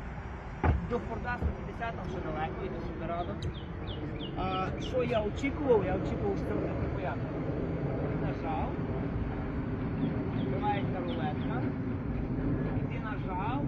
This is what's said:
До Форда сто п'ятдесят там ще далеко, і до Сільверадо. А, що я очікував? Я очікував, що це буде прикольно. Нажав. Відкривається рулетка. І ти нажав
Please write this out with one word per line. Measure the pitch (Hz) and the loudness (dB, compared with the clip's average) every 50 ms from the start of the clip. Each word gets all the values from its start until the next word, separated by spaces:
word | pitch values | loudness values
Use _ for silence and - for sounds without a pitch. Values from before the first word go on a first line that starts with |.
| - - - - - - - - - - - - - - - - - - | -8 -6 -8 -6 -6 -6 -8 -8 -8 -8 -4 2 4 6 6 6 4 2
До | 240 240 | 0 0
Форда | - - 226 226 - 247 247 240 | 0 -2 -2 -2 -2 -2 -2 2
сто | - - | 2 0
п'ятдесят | - - 185 190 196 - 233 226 220 | 0 0 -4 -6 -4 -2 -2 -2 -2
там | 202 180 165 | -4 -4 -4
ще | 170 175 | -4 -4
далеко, | 165 165 156 151 160 156 - - - | -2 -2 -2 -2 -2 -2 -2 -2 -4
і | - | -4
до | - 170 | -4 -4
Сільверадо. | - - - - 165 165 170 175 175 - - - - - - - - - - - - - - - - - - - - - - 349 | -4 -4 -4 -4 -2 -2 -2 -2 -2 -2 -2 -2 -2 -2 -4 -4 -6 -6 -6 -6 -6 -4 -4 -4 -4 -4 -4 -4 -4 -4 -2 -2
А, | - 381 370 370 185 370 - - | 0 0 0 0 0 0 -2 -2
що | - - 262 254 240 | -2 0 2 2 2
я | 240 240 214 | 4 4 2
очікував? | 208 208 - - 277 277 - - 294 262 233 208 185 | 2 2 0 0 0 0 0 2 6 6 6 6 6
Я | 180 185 | 4 2
очікував, | 196 - - - - 208 202 196 - | 2 2 0 0 0 2 0 0 0
що | - | 0
це | - - | 0 0
буде | - - - 180 | 0 0 0 0
прикольно. | - - - - - - - - 127 - - - - - - - - - - - 139 139 135 135 131 139 143 - - | 0 0 0 0 -2 -2 -2 -2 -2 -2 -2 -2 -2 -2 -2 0 0 0 0 0 0 0 0 0 0 0 0 0 0
Нажав. | - - - - - - 165 170 165 165 170 - - - - - 285 285 - - - - - - - - - - - - - - - - - - - - - - - - - | 0 0 0 0 0 0 0 0 0 0 0 -2 -2 -2 -2 -2 0 0 0 0 0 0 -2 -2 -2 -2 -2 -2 -2 -2 -2 -2 0 0 0 0 0 2 2 0 0 0 0
Відкривається | - - - - - 269 - - - - - - - | 0 2 2 2 2 2 2 2 2 2 0 0 0
рулетка. | - - - - - - - - - - - - - - - - - - - - - - - - - - - - - - - - - - - - | 0 0 0 0 0 0 0 0 0 0 0 2 0 0 0 0 -2 -2 -2 -2 -2 -2 0 0 0 0 0 0 2 2 2 2 2 2 2 2
І | - - - | 2 0 0
ти | - | -2
нажав | - - - - - - 277 - 151 - 269 285 - | -2 -2 -2 -2 -2 -2 0 0 0 0 2 2 0